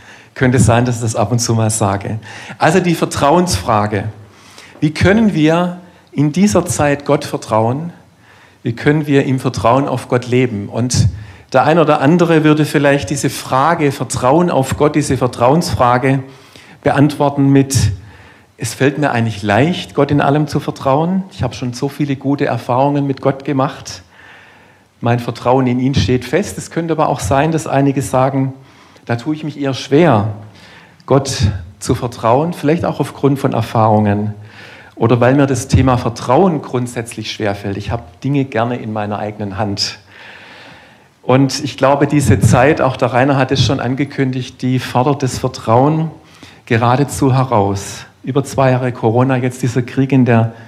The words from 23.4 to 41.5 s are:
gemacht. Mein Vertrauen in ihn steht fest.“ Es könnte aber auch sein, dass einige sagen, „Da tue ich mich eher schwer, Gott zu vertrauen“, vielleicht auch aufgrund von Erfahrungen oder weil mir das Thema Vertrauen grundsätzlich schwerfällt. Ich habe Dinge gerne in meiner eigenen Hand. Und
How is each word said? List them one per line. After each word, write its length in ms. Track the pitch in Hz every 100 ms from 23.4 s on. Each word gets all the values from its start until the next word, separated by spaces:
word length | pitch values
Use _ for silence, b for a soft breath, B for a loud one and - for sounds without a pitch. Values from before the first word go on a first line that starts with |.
| -
gemacht. 580 | 135 139 - - - B B B B B B B B B _
Mein 200 | 120 120
Vertrauen 480 | 120 117 123 131 127
in 120 | 123
ihn 160 | 131 139
steht 300 | - 120 -
fest.“ 320 | 160 202 -
Es 120 | -
könnte 220 | - 165
aber 160 | 156 -
auch 140 | 139
sein, 320 | - 139 156
dass 120 | 156 -
einige 360 | 135 139 139
sagen, 520 | - 131 131 135 135 - B B B B -
„Da 100 | 117
tue 180 | 151
ich 120 | 151 151
mich 120 | 143
eher 160 | 139
schwer, 600 | 127 - 143 170 110 107 101 B B B B B B -
Gott 440 | 135 135 - - - - -
zu 160 | - 120
vertrauen“, 560 | 127 - 113 127 165
vielleicht 320 | 170 147 170
auch 160 | - 151
aufgrund 400 | 139 - 139 139
von 140 | 135
Erfahrungen 800 | 123 110 117 110 107 107 104 107 - B B B B B -
oder 260 | 117 120
weil 140 | 120 139
mir 100 | 139
das 240 | 131 -
Thema 280 | 123 131 120
Vertrauen 640 | 120 117 - 131 190 147
grundsätzlich 720 | - 123 123 123 113 - 110
schwerfällt. 460 | - 107 101 101 101
Ich 120 | -
habe 140 | 117 - -
Dinge 220 | 135 143
gerne 340 | 135 110 120 123
in 140 | 110
meiner 280 | 110 104 101
eigenen 380 | 104 107 101 95
Hand. 420 | 104 101 - - B B B B B B B B B B B _
Und 400 | - 131 135